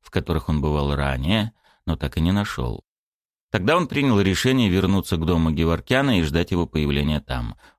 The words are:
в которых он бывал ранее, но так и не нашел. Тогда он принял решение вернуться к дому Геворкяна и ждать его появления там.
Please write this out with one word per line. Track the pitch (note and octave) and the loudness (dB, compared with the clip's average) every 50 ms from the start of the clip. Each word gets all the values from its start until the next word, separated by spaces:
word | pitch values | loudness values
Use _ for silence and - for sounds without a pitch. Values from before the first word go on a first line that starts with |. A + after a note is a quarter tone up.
в | - - | -14 -8
которых | - - - - D#2+ D#2 - - | -6 -6 -4 -2 -4 -4 -2 -2
он | D#2 D2+ C#2 | -2 0 0
бывал | D#2 D2 D2 C#2+ C#2+ C#2+ | 0 0 0 0 -2 -2
ранее, | C#2 C#2 C#2 C2+ B1+ C2+ E2 G#2+ A2 G#2 A2 - _ _ _ _ _ _ | -2 -2 -2 -2 -2 -2 0 0 0 -2 -2 -6 _ _ _ _ _ _
но | - D#2+ | -6 -4
так | - - D#2 - | -4 -4 -4 -2
и | E2+ | 0
не | D#2+ F2 F#2+ | 0 0 0
нашел. | G2+ G2+ - - - B1 A#1+ G#1 - - _ _ _ _ _ _ _ _ _ _ _ _ _ | 0 -2 -4 -6 -6 -6 -6 -6 -8 -12 _ _ _ _ _ _ _ _ _ _ _ _ _
Тогда | - G#2 F2+ B2+ D#3+ | -4 -2 0 2 2
он | F3+ E3+ | 2 2
принял | - - C#3+ C#3 C3+ A2+ G2+ | 0 0 0 2 4 4 4
решение | G2 F#2+ F#2 - - B2+ C3 C3 A#2 F#2+ | 4 2 2 2 2 2 2 2 2 2
вернуться | F2 F#2 F2+ F2+ G2 G2 - - F#2 E2 | 2 2 2 2 2 0 0 -2 -2 -2
к | D#2+ | 0
дому | D#2+ F2 E2 D#2+ D#2+ | 0 2 2 2 2
Геворкяна | D2+ D2 E2 E2 E2+ - - - B2+ C3 C#3 C#3 A#2 F2+ | 2 2 0 0 0 0 -2 0 0 0 2 2 2 2
и | D#2+ | 2
ждать | D2 C#2+ E2 E2+ - | 2 0 0 -2 0
его | F#2 E2+ E2 | 0 -2 -2
появления | - - D#2 D2+ C#2+ C#2+ C#2+ C#2+ D2+ D2+ D2 | -2 -2 -2 0 0 0 0 0 0 -2 -2
там. | - - - - - - - - - - _ | -4 -6 -6 -6 -6 -8 -10 -12 -18 -20 _